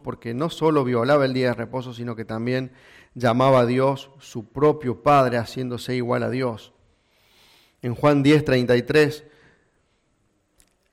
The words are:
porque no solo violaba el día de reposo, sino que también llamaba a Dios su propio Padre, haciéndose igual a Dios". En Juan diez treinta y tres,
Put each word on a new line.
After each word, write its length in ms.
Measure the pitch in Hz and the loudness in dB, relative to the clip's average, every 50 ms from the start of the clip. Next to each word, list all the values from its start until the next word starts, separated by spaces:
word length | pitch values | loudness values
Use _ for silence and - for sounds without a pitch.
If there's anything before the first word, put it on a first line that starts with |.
| - | -10
porque 300 | 127 120 - - 117 113 | -12 -12 -10 -10 -10 -6
no 160 | 120 156 170 | -6 -6 -6
solo 340 | - - 156 160 156 147 135 | -4 -2 0 2 2 2 2
violaba 400 | 123 123 117 113 127 147 147 139 | 0 0 0 2 2 2 2 2
el 80 | 131 127 | 2 0
día 160 | 131 127 123 | 0 0 0
de 60 | 117 | -2
reposo, 400 | 110 117 113 127 127 123 127 120 | -4 -6 -8 -8 -10 -10 -10 -12
sino 200 | 113 120 120 117 | -12 -12 -10 -10
que 120 | 110 110 | -10 -10
también 440 | 104 113 113 117 123 127 131 131 127 - _ _ - - - - _ _ | -10 -8 -6 -4 -4 -4 -4 -4 -8 -12 _ _ -20 -20 -20 -20 _ _
llamaba 460 | 131 120 123 113 123 131 135 135 127 | -2 0 0 2 4 4 4 6 4
a 60 | 123 | 4
Dios 440 | 117 123 131 131 135 139 131 - - _ - | 2 2 0 0 0 -2 -4 -8 -16 _ -20
su 260 | - - - 123 107 | -20 -16 -14 -14 -14
propio 560 | - _ 135 143 151 151 151 143 127 113 - - | -12 _ 0 2 2 2 0 -4 -6 -6 -2 2
Padre, 360 | 151 143 143 131 123 120 120 | 4 4 4 4 2 0 -2
haciéndose 580 | 113 - - 131 127 123 120 120 - - 127 | -4 -6 -8 -8 -8 -8 -8 -10 -8 -6 -6
igual 260 | 127 120 120 123 123 117 | -4 -4 -2 -2 -2 -2
a 80 | 113 | -4
Dios". 440 | 117 131 131 123 113 110 - - _ _ _ _ _ _ _ _ _ _ _ _ _ _ _ _ _ _ _ _ _ _ | -4 -4 -4 -4 -6 -8 -14 -20 _ _ _ _ _ _ _ _ _ _ _ _ _ _ _ _ _ _ _ _ _ _
En 140 | - 123 113 | -8 -8 -4
Juan 280 | - - 147 147 143 135 | 0 2 2 2 4 4
diez 220 | 139 156 151 143 | 4 4 4 4
treinta 320 | 143 131 127 123 120 123 | 2 0 0 2 2 2
y 60 | 120 120 | 2 2
tres, 420 | - 147 151 151 147 151 - - - _ _ _ _ _ _ _ _ _ _ _ _ _ _ _ _ _ _ _ _ _ _ _ _ _ _ _ _ _ _ _ _ | 2 2 2 2 2 0 -6 -14 -20 _ _ _ _ _ _ _ _ _ _ _ _ _ _ _ _ _ _ _ _ _ _ _ _ _ _ _ _ _ _ _ _